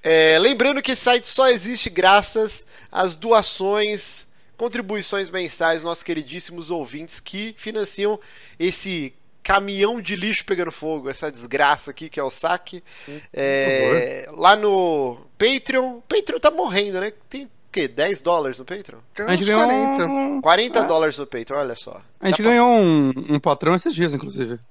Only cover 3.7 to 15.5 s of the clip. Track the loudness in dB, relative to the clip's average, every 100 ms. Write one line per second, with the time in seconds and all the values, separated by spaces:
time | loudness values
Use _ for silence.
3.7 | -2 -2 -4 -8 -10 -16 -20 -20 -8 -6
4.7 | -6 -6 -6 -4 -6 -4 -6 -8 -2 0
5.7 | 0 -4 -8 -6 -8 -6 -12 -12 -14 -8
6.7 | -8 -6 -12 -14 -16 -14 -10 -12 -12 -10
7.7 | -6 -6 -4 -2 -2 -8 -20 -20 -4 -4
8.7 | -2 -6 -6 -6 -12 -20 -14 0 0 0
9.7 | -2 0 -2 -6 -6 -4 -4 -4 -4 -4
10.7 | -6 -6 -6 -6 -8 -8 -10 -8 0 2
11.7 | 2 -4 -14 -12 -6 -6 -4 -4 -4 -6
12.7 | -20 -20 -20 -18 -18 -12 -4 -2 0 0
13.7 | 2 2 2 0 -8 -14 2 4 6 4
14.7 | 2 2 0 -2 -6 -18 0 0